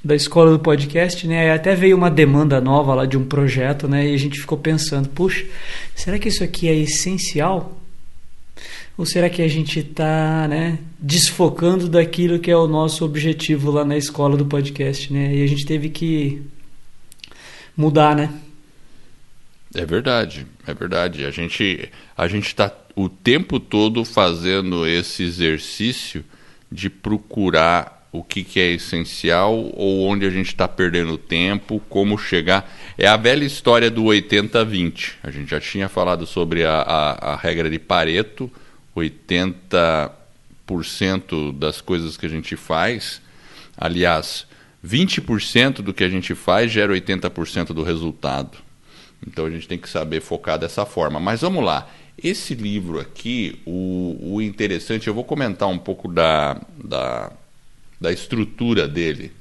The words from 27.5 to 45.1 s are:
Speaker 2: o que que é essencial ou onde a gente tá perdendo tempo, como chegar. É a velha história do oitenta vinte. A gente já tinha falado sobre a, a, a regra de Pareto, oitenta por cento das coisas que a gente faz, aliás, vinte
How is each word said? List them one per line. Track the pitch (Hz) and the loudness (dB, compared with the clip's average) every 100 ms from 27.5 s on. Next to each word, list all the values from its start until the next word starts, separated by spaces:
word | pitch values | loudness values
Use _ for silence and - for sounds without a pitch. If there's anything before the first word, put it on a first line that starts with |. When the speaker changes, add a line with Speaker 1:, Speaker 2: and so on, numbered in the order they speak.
| 80 82 85 76 - _ | 4 4 4 0 -16 _
Speaker 2:
o | 85 | -12
que | - 101 | -8 -8
que | 90 95 | -4 2
é | 90 | 2
essencial | 85 - 85 85 - 80 85 101 113 104 | 0 -4 -6 -6 -4 0 2 2 0 -4
ou | - 98 95 95 | -2 0 2 0
onde | 101 | 0
a | 95 | 0
gente | 92 92 | -2 -4
tá | - 90 | -2 -2
perdendo | - 90 87 82 80 | 0 0 2 -2 -6
tempo, | - 82 90 101 - 107 - | -4 0 0 -2 -4 -8 -2
como | 98 101 104 | 0 2 0
chegar. | - 87 82 95 - - - - | 0 -2 2 0 0 -18 -16 2
É | 98 | 4
a | 110 | 6
velha | 113 139 | 4 2
história | 143 139 - 120 117 | 0 -2 4 6 4
do | 113 | 2
oitenta | 110 104 101 104 104 117 | 4 4 4 2 4 0
vinte. | 110 101 85 82 - - | 2 0 -2 -4 -12 -10
A | - | -12
gente | 73 69 | -10 -6
já | 76 | -6
tinha | - 98 95 | -6 -6 -4
falado | - 90 87 | 0 0 0
sobre | 82 92 82 82 | -4 -2 0 2
a, | 80 78 | 2 2
a, | - 78 76 65 - | 2 2 0 -2 -6
a | 71 | -4
regra | 87 82 80 | -2 -2 -2
de | 80 | -4
Pareto, | - 90 80 87 110 - 127 - - - - | 0 2 2 0 -2 -8 -12 -12 -20 -20 -12
oitenta | - 80 - - 87 92 87 - 90 82 80 73 - - _ - - | -6 -6 -6 -2 0 0 -4 0 2 4 2 -2 -8 -20 _ -20 -20
por | - 90 80 | -8 -6 -6
cento | - 95 95 - 82 73 | -4 -2 -2 -4 -6 -6
das | 69 76 - | -4 -4 -4
coisas | - 90 82 - | -4 -2 -2 -8
que | |
a | 85 | -8
gente | 80 76 | -8 -8
faz, | 80 - 80 95 117 - - - - - - - - | -12 -4 0 0 -2 -8 -12 -18 -20 -20 -20 -20 -6
aliás, | 82 87 87 80 - - - - - _ | -4 2 2 2 -2 -10 -14 -20 -20 _
vinte | 82 120 185 | -4 0 0